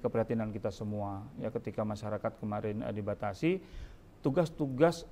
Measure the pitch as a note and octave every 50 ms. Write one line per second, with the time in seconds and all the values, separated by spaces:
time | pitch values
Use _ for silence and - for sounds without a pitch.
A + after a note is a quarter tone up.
0 | - A#2 - A#2 A2 - A#2+ A2+ A2 A2 G2+ G2 G#2+ G#2+ G2 - A2 G#2 G#2 G#2
1 | G2+ G2+ G2 G2 G#2 C3 - - - A2 - A#2+ - A2 G2 - G#2+ G#2+ G#2+ G#2
2 | A2+ G#2 G#2+ G2+ - A2 G#2+ - - G#2 G#2 G#2 G#2 G#2+ G#2 G#2+ A2+ A#2 G#2 G#2+
3 | G2+ G#2 G2+ - G#2+ G#2 G2 - - E3 F#3 F3+ - - - - - - - -
4 | - - - - - C#3+ C3+ F3 E3+ D#3+ - - D3+ C3+ C3 B2 D#3+ E3+ E3+ -
5 | - -